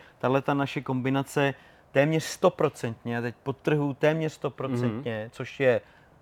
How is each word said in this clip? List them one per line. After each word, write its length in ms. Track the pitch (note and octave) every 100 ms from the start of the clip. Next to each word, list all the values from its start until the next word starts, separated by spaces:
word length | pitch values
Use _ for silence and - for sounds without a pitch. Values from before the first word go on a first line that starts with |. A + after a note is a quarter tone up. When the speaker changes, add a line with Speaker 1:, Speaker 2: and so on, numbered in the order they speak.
| - -
Speaker 1:
tahleta 340 | B2+ C3 C3+
naše 280 | C#3+ C#3 -
kombinace 720 | C3+ C3 B2+ C#3 C#3 - C#3 C3+ - - _
téměř 320 | C3+ C#3+ D#3+
stoprocentně, 920 | - - F#3 - D#3 - B2 A2+ A#2+ A#2+
a 40 |
teď 140 | A#2+ A2+
podtrhuji 500 | - C3 - D3+ C#3+
téměř 400 | C3+ D3+ D#3+ D#3
stoprocentně, 840 | - C#3+ - C3 B2 B2 A2 C#3 A2
Speaker 2:
Mhm. 80 | A2
Speaker 1:
což 280 | - A#2+ -
je 220 | C3 A2+ - - - -